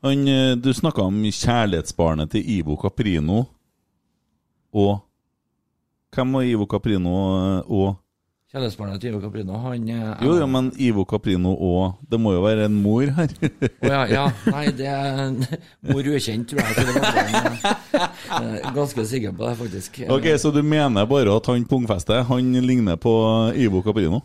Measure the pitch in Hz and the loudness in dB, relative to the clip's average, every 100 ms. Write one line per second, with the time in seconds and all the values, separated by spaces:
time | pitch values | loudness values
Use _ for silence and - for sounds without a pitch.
0 | 135 139 139 135 131 123 127 127 165 - | 0 0 2 2 2 2 0 0 0 0
1 | 95 101 107 98 - 120 110 85 76 - | 0 0 -2 -2 0 2 2 0 -4 0
2 | 82 78 78 104 95 101 76 73 98 - | 0 2 -2 -2 -2 -2 -2 -2 -4 -2
3 | 110 85 73 101 135 _ _ _ _ _ | 0 0 2 0 -2 _ _ _ _ _
4 | _ _ _ _ _ _ _ 107 101 101 | _ _ _ _ _ _ _ 2 2 2
5 | - _ _ _ _ _ _ _ _ _ | -6 _ _ _ _ _ _ _ _ _
6 | _ - 127 131 127 117 101 104 113 101 | _ -4 0 0 0 0 0 -2 0 0
7 | 87 90 95 95 92 95 - 104 98 98 | 0 0 0 0 0 -2 -2 0 0 -2
8 | _ _ _ _ _ 135 123 98 104 98 | _ _ _ _ _ -8 -8 -6 -10 -8
9 | 117 104 104 107 98 98 123 123 113 117 | -6 -6 -8 -8 -8 -8 -8 -8 -6 -6
10 | 110 104 123 175 143 131 131 - 127 104 | -8 -2 0 2 2 0 -2 0 0 0
11 | 92 107 110 92 90 95 92 90 92 95 | 0 -2 0 0 2 0 0 2 0 -4
12 | - 113 110 92 101 110 107 107 101 110 | -4 0 2 2 2 2 2 2 2 2
13 | 143 143 156 - 151 - 131 - 123 139 | 2 0 -2 -2 -4 -2 -4 -2 -2 0
14 | 123 123 143 - - 147 147 - 135 139 | 0 2 0 0 -2 0 -2 -2 -4 -4
15 | 139 135 135 131 127 160 - _ - 139 | -2 -2 -4 -4 -4 -6 -12 _ -4 -2
16 | 135 147 120 110 120 - 113 113 - - | 0 -2 -2 -4 -4 -4 -2 0 0 0
17 | 214 - 269 220 220 - 202 208 - - | 0 0 0 0 -2 -2 -4 -4 -2 -2
18 | 170 - - 170 117 107 127 131 143 113 | -2 -6 -8 -6 -4 -6 -6 -4 -4 -4
19 | 107 131 107 92 113 117 117 95 95 - | -4 -4 -6 -6 -6 -6 -8 -8 -12 -12
20 | 123 131 165 151 151 147 147 151 143 104 | -2 0 2 2 2 2 2 2 2 2
21 | 107 139 113 104 - 123 117 135 120 101 | 2 4 4 2 2 0 2 0 0 -2
22 | - 110 120 123 127 127 127 127 107 82 | 0 0 2 2 2 2 4 2 2 2
23 | 120 113 110 113 113 120 120 92 95 107 | 2 4 4 4 2 2 2 2 0 0
24 | 85 95 | 2 0